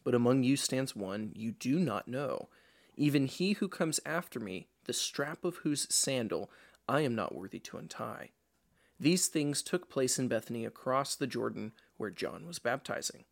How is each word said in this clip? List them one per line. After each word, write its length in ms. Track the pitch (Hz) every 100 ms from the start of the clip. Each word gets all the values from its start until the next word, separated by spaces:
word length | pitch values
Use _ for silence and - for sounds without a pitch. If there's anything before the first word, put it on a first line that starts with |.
but 120 | - 120
among 280 | 120 135
you 140 | 127 139
stands 380 | - 131 131 110
one 360 | 98 101 107 -
you 160 | 113
do 280 | 104 123 151
not 280 | 165 101 -
know, 420 | 123 143 67 - _ _ _ _ -
even 320 | 147 143 135
he 260 | - 185
who 140 | 208 196
comes 320 | - 160 - 139
after 340 | 160 - 127
me, 280 | 104 92 - _ -
the 80 |
strap 500 | 120 - - 143 165
of 140 | 180 170
whose 360 | 160 143 -
sandal 580 | - - 131 110 82 98 - - _ -
I 120 | 139
am 120 | 147
not 220 | 117 92 -
worthy 240 | 95 -
to 180 | - -
untie." 540 | - - 117 - - _ _ _ _ _ _ -
These 280 | 139 180 -
things 340 | 160 147 143
took 280 | - - -
place 280 | - 131 -
in 100 | 127
Bethany 380 | 113 - 117 113
across 500 | - - 131 139 -
the 120 | 135
Jordan 460 | 117 113 107 107 - _ -
where 120 | 104
John 380 | 90 - - 160
was 120 | 170
baptizing. 680 | 117 131 - - - - -